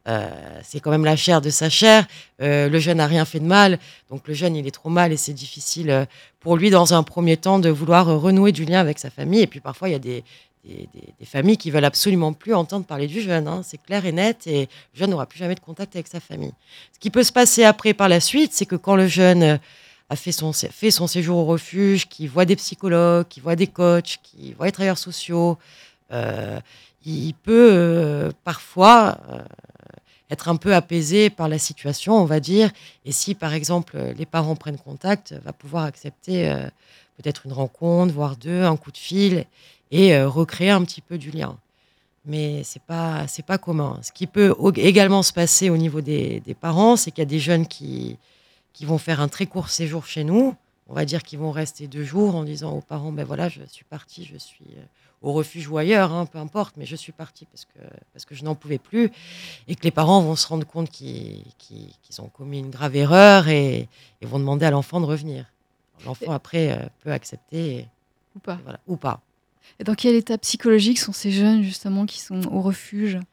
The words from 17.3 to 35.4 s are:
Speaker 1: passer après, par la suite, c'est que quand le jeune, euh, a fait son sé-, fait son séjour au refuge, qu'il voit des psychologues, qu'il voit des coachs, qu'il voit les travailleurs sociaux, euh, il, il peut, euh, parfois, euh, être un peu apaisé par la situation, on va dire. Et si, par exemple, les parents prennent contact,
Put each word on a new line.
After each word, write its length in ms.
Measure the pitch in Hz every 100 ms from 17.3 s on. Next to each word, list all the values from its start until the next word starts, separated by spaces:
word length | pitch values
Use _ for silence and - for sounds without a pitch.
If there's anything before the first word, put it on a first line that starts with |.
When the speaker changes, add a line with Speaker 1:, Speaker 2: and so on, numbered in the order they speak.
Speaker 1:
passer 320 | 247 240 226
après, 300 | 220 214 220
par 140 | 208 196
la 120 | 170
suite, 320 | - 277 311
c'est 140 | - 202
que 100 | 175
quand 200 | - 196
le 100 | 185
jeune, 360 | 160 180 175
euh, 140 | 160 147 _ _ _ _ -
a 60 | 147
fait 160 | 180
son 200 | 160 156
sé-, 180 | 147 -
fait 200 | - 214
son 160 | - 175
séjour 320 | 175 165 175
au 60 |
refuge, 640 | 160 165 - 180 202 196 -
qu'il 200 | - 151
voit 160 | 143
des 120 | 180 196
psychologues, 720 | - - 190 170 170 170 170
qu'il 140 | -
voit 140 | 139 170
des 100 | 196
coachs, 520 | - 175 175 170 -
qu'il 320 | _ - 135
voit 120 | - 180
les 60 |
travailleurs 260 | 190 190 180
sociaux, 580 | 180 165 - 170 170 160 _ _ - _ -
euh, 480 | 120 110 107 104 107 - - _ _ 156
il, 200 | 151 156
il 80 |
peut, 360 | 156 - 226 240
euh, 580 | 185 170 165 156 147 151 147
parfois, 760 | 175 160 - 180 196 233 220 - -
euh, 80 | 62 - - - _ - - _ _ -
être 180 | 147 165
un 80 | 165
peu 180 | 196
apaisé 540 | 185 175 170 147 196 214
par 200 | 208 160
la 100 | 156
situation, 580 | - 151 143 143 190 220
on 80 |
va 160 | 165 156
dire. 300 | 135 196 220 - - _
Et 80 | 139
si, 220 | 131 -
par 180 | 196 160
exemple, 460 | 156 151 175 165 147 127 -
les 80 |
parents 320 | 160 165 156 160
prennent 220 | 151 143
contact, 560 | - 139 185 202 - 143